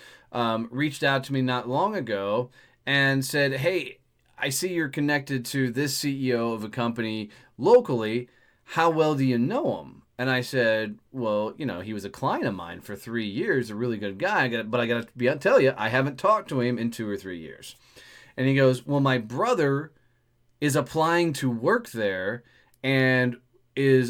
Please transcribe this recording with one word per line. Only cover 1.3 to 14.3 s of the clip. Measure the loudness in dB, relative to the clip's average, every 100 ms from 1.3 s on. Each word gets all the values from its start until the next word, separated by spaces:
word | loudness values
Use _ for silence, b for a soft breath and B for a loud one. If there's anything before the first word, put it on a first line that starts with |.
me | -2
not | 0 -2 -2
long | 0 0 -2
ago | -4 -4 -2 -2 -4 b b b -2
and | 2 2 2 0
said, | 0 0
"Hey, | 2 0 0 -4 -12 _ _ _ -6
I | -4
see | -2 -2 -2
you're | -2
connected | 0 2 0 0 -6 -2
to | -2 0
this | 0 -2 -2
C | -4 -2 0
E | 0
O | 0
of | -4
a | -6
company | -4 -4 -2 -4 -4 -8 B B B
locally. | 6 6 6 -2 0 -2 -4 b b b b
How | 0 2
well | 4 2 2
do | 2
you | 2
know | 2 0 -2 -4
him?" | -8 -20 _ -6
And | -2
I | -2
said, | 0 0 2 2 -2 -8 _
"Well, | -6 -2 0 -2 -4
you | -6
know, | -6
he | -8
was | -8 -10
a |
client | -6 -4 -2 -2
of | -4
mine | -8 -14
for | -14 -14
three | -8 -6 -4
years, | -4 -2 0 -2
a | -4
really | -4 -4
good | -6 -4
guy, | -2